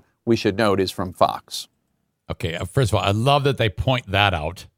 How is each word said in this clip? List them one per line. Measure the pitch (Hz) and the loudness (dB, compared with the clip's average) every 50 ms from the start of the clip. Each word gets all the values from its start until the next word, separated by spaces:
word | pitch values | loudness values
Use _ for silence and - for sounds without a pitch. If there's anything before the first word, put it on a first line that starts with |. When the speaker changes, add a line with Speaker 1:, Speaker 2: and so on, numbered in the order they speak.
| _ _ _ _ - | _ _ _ _ -2
Speaker 1:
we | 120 117 | 0 0
should | 110 - 110 95 101 | 2 2 0 0 2
note, | 113 104 98 98 | 2 2 2 2
is | 95 90 | 0 -2
from | - - 92 92 - | -2 -6 -6 -6 -2
Fox. | - 98 - - - - - - - - - _ _ _ _ _ _ _ _ _ _ _ - | 0 0 0 0 -4 -12 -14 -14 -14 -14 -14 _ _ _ _ _ _ _ _ _ _ _ -12
Speaker 2:
Okay, | 82 - - 82 82 | -8 -6 -6 -6 -6
uh, | 90 95 | -6 -8
first | - - 135 131 98 | -4 -2 0 0 2
of | 107 | 2
all, | 98 92 | 2 2
I | 98 | 2
love | 101 107 113 139 143 147 135 | 0 2 2 2 2 4 2
that | 143 131 - | 0 0 0
they | 120 110 | -2 -2
point | - - - 131 131 120 - 98 | -2 -2 -2 -2 -2 -2 -2 -2
that | 92 98 104 101 90 | 0 2 2 2 2
out. | 78 73 80 90 - - - _ | 0 -4 -6 -8 -10 -16 -20 _